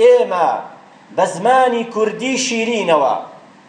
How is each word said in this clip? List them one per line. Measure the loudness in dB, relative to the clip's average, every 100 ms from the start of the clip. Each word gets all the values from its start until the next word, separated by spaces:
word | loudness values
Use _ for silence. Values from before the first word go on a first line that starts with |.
ئێمە | 4 4 2 0 0 -2 -8 -20 -20 -20 -10 -4
بە | -4
زمانی | -2 2 2 2 0
کوردی | -6 -2 -4 -2 -6 -4
شیرینەوە | -4 -4 -2 -2 0 2 2 -2 -6 -18 -20 -20